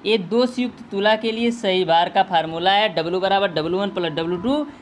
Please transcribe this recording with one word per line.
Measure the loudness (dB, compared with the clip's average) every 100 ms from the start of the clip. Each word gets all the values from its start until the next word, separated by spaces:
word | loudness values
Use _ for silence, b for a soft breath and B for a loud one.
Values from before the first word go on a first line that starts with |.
ये | -2 -2
दोषयुक्त | 0 0 0 -2 -6 -8 -8
तुला | 0 2 2
के | 0
लिए | -2 -2
सही | 0 0 0
भार | 4 2 4
का | 2
formula | 2 0 0 0 2
है, | 2 2
डब्ल्यू | 0 -2 0
बराबर | 2 2 2
डब्ल्यू | 0 -2 -2
वन | -2
प्लस | -2 -4
डब्ल्यू | -2 -2 -2
टू | 0 -2 -2 B